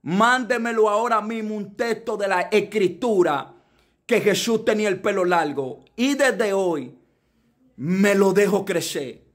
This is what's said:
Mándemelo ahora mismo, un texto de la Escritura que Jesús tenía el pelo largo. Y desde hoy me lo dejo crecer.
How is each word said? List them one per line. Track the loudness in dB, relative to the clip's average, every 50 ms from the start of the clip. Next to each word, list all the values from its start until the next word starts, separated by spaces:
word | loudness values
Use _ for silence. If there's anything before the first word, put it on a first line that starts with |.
Mándemelo | _ -2 0 2 4 4 4 2 0 -2 -2 -2 -2 -2 0 2 2 2
ahora | 2 0 0 2 0 0
mismo, | -2 -4 -8 -6 -6 -6 -6
un | -8 -8 -10 -6
texto | -6 -4 -4 -4 -4 -4 -8 -6
de | -4 -2 0
la | 0 0
Escritura | 0 2 0 0 0 0 0 0 0 0 0 -2 -2 0 2 4 2 2 2 -2 -4 -8 -18 -20 _ _ _ _ _ _ _ _ _
que | 0 0 2
Jesús | 2 2 0 2 0 0 0 0 0
tenía | 0 0 0 0 0
el | -2 -2
pelo | -2 -2 0 0 0
largo. | 2 2 2 0 0 -4 -4 -6 -6 -8 -14 -18 _ _
Y | -2 0 0 2
desde | 2 2 0 2 0 0 0 0
hoy | 0 0 0 -2 -2 -6 -10 -16 _ _ _ _ _ _ _ _ _ _ _ _ _ _ _ _
me | -8 -4 -2 0 2 4 4 4
lo | 4 4 4
dejo | 4 4 2 2 2 -2 -2
crecer. | -2 -4 -4 -4 -4 -8 -8 -8 -10 -14 -16 _ _